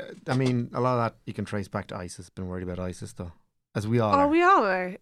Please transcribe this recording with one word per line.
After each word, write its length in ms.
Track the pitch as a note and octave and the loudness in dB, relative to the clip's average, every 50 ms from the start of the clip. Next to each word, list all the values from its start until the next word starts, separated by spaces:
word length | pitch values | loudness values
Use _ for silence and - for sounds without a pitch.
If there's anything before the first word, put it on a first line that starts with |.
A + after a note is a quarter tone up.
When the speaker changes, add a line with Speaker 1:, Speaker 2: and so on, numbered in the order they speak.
| - - - - - | -10 -14 -16 -12 -4
Speaker 1:
I 80 | - C3 | -2 0
mean, 320 | B2+ C3+ B2+ B2 A#2+ A#2+ A#2+ | 2 2 2 2 0 0 -2
a 100 | - B2+ | -2 0
lot 180 | B2 B2+ B2+ A#2+ | 0 2 2 2
of 0 | A#2 A2 - | 0 0 -2
that 20 | _ - | _ -12
you 80 | - A2 | -10 -6
can 120 | - G#2 | -6 -6
trace 220 | - - G#2 G2 | -4 -4 -6 -6
back 200 | - - G#2 - | -4 -6 -6 -6
to 100 | - G#2 | -6 -10
isis. 320 | G2+ F2+ F2 - - F2+ - | -10 -10 -10 -12 -14 -16 -14
Been 180 | - - F#2 | -10 -10 -8
worried 160 | F2+ F2+ F#2 F#2 | -6 -6 -6 -6
about 160 | F2+ F2+ F2 | -6 -6 -6
isis, 340 | F#2 F#2 F2+ - - F#2+ - | -6 -6 -6 -8 -12 -14 -12
though, 180 | - F#2 F2 - _ _ _ _ _ _ _ - | -12 -12 -12 -12 _ _ _ _ _ _ _ -6
as 120 | A#2 G2+ | -4 0
we 120 | G#2+ A#2 A#2+ | 2 2 4
all 140 | A2+ G#2+ - | 4 4 4
Speaker 2:
Oh, 60 | C#4 | 4
Speaker 1:
are. 80 | C#4+ | 4
Speaker 2:
we 140 | C#4+ D#4 E4+ | 4 4 4
all 220 | F4 F4+ G4 F4 A#3 | 6 6 6 6 4
are. 300 | G3 F#3 F#3 F3+ F3+ F#3 - | 2 0 0 -2 -4 -6 -8